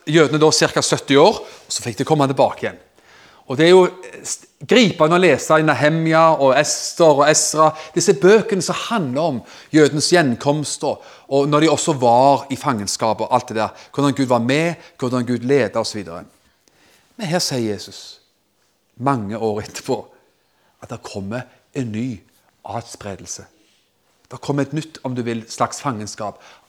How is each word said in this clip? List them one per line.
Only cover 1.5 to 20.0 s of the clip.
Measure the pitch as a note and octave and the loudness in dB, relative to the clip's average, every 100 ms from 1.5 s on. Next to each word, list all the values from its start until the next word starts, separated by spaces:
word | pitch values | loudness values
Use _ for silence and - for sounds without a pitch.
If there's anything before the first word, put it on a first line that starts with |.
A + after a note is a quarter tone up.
| - - | -20 -12
så | - | -10
fikk | A#2+ A2 | -8 -6
de | C3+ | -2
komme | D#3 C#3 | 0 0
tilbake | C3+ A#2+ - A2 | 0 0 -2 -10
igjen. | F#2 _ _ _ _ - _ - | -10 _ _ _ _ -20 _ -8
Og | B2+ | 2
det | D#3+ | 6
er | |
jo | F#3 F3+ - - - - - _ _ - | 6 6 0 -16 -16 -12 -14 _ _ 0
gripende | A3 G#3+ C3 D#3 F3 | 4 4 2 2 4
å | |
lese | F3+ C3 - D#3 | 4 2 2 2
i | D#3 | 2
Nehemja | C3 D3 D#3+ D#3+ D#3+ D#3+ D3+ | 2 0 0 2 4 4 4
og | C3+ | 4
Ester | C3 D3+ - - - E3 C#3 | 2 0 -4 -6 2 4 6
og | D3 | 4
Esra, | D3+ - D3+ D#3 - - - | 2 0 2 2 0 -6 -2
disse | E3 | 0
bøkene | F3+ F3+ G#3+ - G3 | 4 4 4 2 -4
som | D#3+ F3 | -4 -6
handler | - A3+ C#3+ C3 | -4 -4 -4 -4
om | E3 B2 - - - | -4 -4 -10 -20 0
jødens | D#3 C#3+ D3 - | 4 4 2 2
gjenkomst, | F3 D3 A#2 C#3+ D3+ C#3+ - D3 | 2 2 0 -2 -2 -4 -6 -6
og, | G#2 - - - | -6 -10 -20 -4
og | C#3 C#3+ | 0 2
når | D3 D#3 | 4 4
de | |
også | C#3+ - C#3+ | 2 0 0
var | B2 A#2+ C3+ C3+ - | 4 4 4 2 -2
i | B2 | -6
fangenskap | D3 A#2 G2+ - A2+ G#2 A2 | -4 -4 -4 -4 -4 -2 -2
og | |
alt | B2 - | -2 -2
det | A2 | -4
der. | G#2 - - | -6 -8 -10
Hvordan | - C#3+ | -2 -2
Gud | C3+ C3 | 0 0
var | B2 A#2 | 0 0
med, | C#3+ E3 E3 - - | 0 -2 -6 -14 -10
hvordan | B2+ B2+ A#2+ | -6 -4 -4
Gud | A#2+ A#2+ | -4 0
ledet | C#3 G#2+ A2+ | 0 0 -2
og | A2 | -6
så | G#2 | -8
videre. | F2 E2+ D2+ _ _ _ _ _ _ _ _ - | -12 -14 -18 _ _ _ _ _ _ _ _ -14
Men | G3+ | -6
her | F3 | -4
sier | - C3+ A2+ | -4 -4 -4
Jesus, | G2+ - - - - _ _ _ _ _ _ _ - | -6 -10 -20 -20 -20 _ _ _ _ _ _ _ -6
mange | B2+ C3+ G2+ A2 | -2 -2 -4 -4
år | A2 G#2 | -4 -4
etterpå, | G2+ - - A#2 | -8 -10 -6 -6